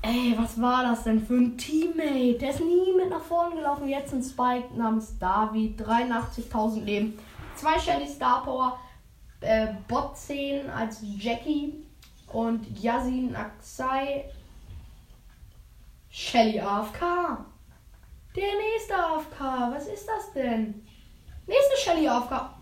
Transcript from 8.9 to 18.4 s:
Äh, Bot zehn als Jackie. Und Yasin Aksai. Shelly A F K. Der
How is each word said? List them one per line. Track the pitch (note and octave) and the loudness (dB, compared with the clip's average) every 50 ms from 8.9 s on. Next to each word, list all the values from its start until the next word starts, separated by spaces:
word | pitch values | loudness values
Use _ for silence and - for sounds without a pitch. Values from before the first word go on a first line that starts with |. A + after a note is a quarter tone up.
| - - - - - - - - - - | -20 -20 -20 -20 -20 -20 -20 -20 -16 -6
Äh, | - - A3 A3 A3 G#3+ G3+ F#3+ G3 | 2 2 4 4 4 0 -4 -8 -6
Bot | - A#3 C#4 C#4+ - - | -2 -2 -2 -2 -4 -10
zehn | - - - C#4+ C#4+ C#4 C#4 C#4 C#4 C#4 - | -12 -10 -8 -6 -4 -2 -2 -2 -4 -4 -6
als | - A3 A3+ A3 - - | -4 -4 -4 -4 -6 -8
Jackie. | A3 G3+ G3+ G3 F#3+ A#3 A#3 A#3+ - D4+ D4+ D4 D4 C#4+ - - - - - - - - - - - | -10 -8 -8 -4 -2 -2 -4 -2 -2 -2 -2 -2 -2 -4 -8 -10 -16 -20 -20 -20 -20 -20 -20 -20 -20
Und | - - A3+ A3+ A3+ A#3 A3+ A3 - G#3+ F#3+ | -6 -2 -2 0 0 0 -2 -4 -8 -10 -2
Yasin | - A#3 A#3 - B3+ B3+ B3+ B3+ B3+ A#3+ - | -2 0 0 0 0 -2 -2 -2 -2 -2 -4
Aksai. | A3 G#3+ G#3+ - - - - - - C4 B3+ C4 C4+ C#4 C#4+ C#4 C#4 C4+ - - - - - - - - - - - - - - - - - - - - - - - - - - - - - - - - - - - - - | -6 -8 -10 -12 -16 -20 -18 -10 -6 -2 0 0 0 0 -2 -4 -6 -6 -10 -14 -16 -18 -20 -20 -20 -18 -16 -16 -16 -16 -18 -20 -20 -20 -20 -20 -20 -20 -20 -20 -20 -20 -20 -20 -20 -20 -20 -20 -20 -20 -20 -20 -20 -20 -18
Shelly | - - - - - A#3+ A3 A3 G#3+ - | -12 -10 -8 2 6 6 6 6 4 0
A | - G3 G3+ G#3 A3 | 0 0 0 0 -2
F | - - | -4 -4
K. | - F4 F4 F4+ F4+ F4 D#4+ A#3+ - - - - - - - - - - - - - - - - - - - - | -2 0 0 2 2 0 -2 -4 -6 -10 -16 -20 -20 -20 -20 -20 -20 -20 -20 -20 -20 -20 -20 -20 -20 -20 -8 -4
Der | F#4 | -2